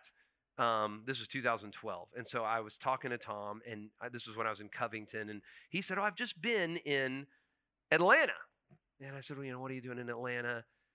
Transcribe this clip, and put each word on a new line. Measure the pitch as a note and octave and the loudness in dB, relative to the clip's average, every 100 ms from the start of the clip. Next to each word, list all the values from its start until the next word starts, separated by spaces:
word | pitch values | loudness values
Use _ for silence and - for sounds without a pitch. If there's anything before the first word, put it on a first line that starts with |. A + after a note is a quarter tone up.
| - _ _ _ _ - | -4 _ _ _ _ 2
Um, | A#2+ A2+ G#2+ G#2+ A#2 | 4 4 2 0 -4
this | B2+ | -6
was | A2 | -4
two | C3+ | 0
thousand | B2 A2+ G#2 | 2 0 -2
twelve. | - A2 F2+ F2 B2 | -8 -6 -6 -8 -10
And | A2+ | -4
so | B2+ | -2
I | A2 A2+ | 2 0
was | G#2+ - | -2 -4
talking | C#3 C3 C3 | -2 -2 -2
to | A#2+ | -4
Tom, | - G#2 G#2 G#2+ A#2 | -4 -6 -6 -8 -10
and | A2 G#2+ - | -10 -12 -10
I, | B2 | -8
this | B2 A2+ | -8 -6
was | A2 | -2
when | A2+ | 0
I | |
was | G#2 | -2
in | G#2+ | -6
Covington, | - A#2 A2 G#2+ A2 G#2+ | -4 -2 -2 -6 -6 -6
and | G#2 - - - | -8 -12 -20 -8
he | F3+ | -6
said, | F#3+ F#3+ | -2 0
"Oh, | |
I've | G#3 F3 | 0 0
just | A#3+ - | -6 -4
been | G#3 A3 E3+ E3+ | 0 2 2 0
in | D3 C#3+ C3 C3+ C#3 _ _ _ _ _ - | 0 2 2 -2 -8 _ _ _ _ _ 4
Atlanta." | D#3+ F3+ C#4+ C4 F2 - _ _ - _ - | 6 10 8 8 2 -8 _ _ -20 _ -16
And | C#3 C#3 | -12 -10
I | |
said, | C3 C#3 | -8 -6
"Well, | C3+ | -6
you | |
know, | B2+ | -6
what | C3 | -6
are | C3 | -6
you | |
doing | B2+ B2 | -6 -6
in | A#2+ | -4
Atlanta?" | A#2 B2 B2 A#2+ A#2+ A2+ _ _ | -4 -2 -2 -2 -4 -8 _ _